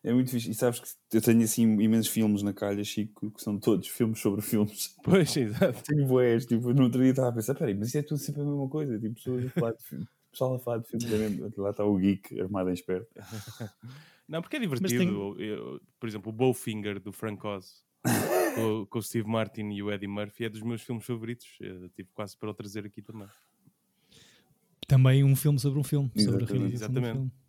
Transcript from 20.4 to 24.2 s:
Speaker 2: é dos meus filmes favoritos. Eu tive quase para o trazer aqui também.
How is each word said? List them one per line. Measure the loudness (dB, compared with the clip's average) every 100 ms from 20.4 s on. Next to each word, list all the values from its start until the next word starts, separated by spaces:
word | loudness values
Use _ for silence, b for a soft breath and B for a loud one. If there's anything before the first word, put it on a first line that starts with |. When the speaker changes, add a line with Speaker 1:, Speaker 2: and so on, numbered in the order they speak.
| -8
Speaker 2:
é |
dos | -6
meus | -6 -8
filmes | -6 -10 -6
favoritos. | -8 -8 -10 -14 -16
Eu | -14 -14 -16
tive | -16 -16
quase | -12 -12 -8
para | -10
o |
trazer | -10 -10 -12 -12
aqui | -16
também. | -18 -18 -18 _ _ _ _ _ _ _ b b